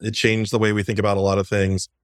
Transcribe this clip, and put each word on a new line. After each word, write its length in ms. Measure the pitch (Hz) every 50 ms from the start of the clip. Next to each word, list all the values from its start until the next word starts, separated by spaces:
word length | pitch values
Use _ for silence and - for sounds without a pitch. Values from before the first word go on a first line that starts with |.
It 120 | - 110 107
changed 380 | - - 117 110 110 110 101
the 80 | - 113
way 140 | 110 107 104
we 100 | 104 98
think 160 | - 104 98
about 160 | 101 104 101
a 60 | 98
lot 160 | 98 98 98 98
of 100 | 98 -
things. 400 | 107 101 98 95 95 92 - - _ _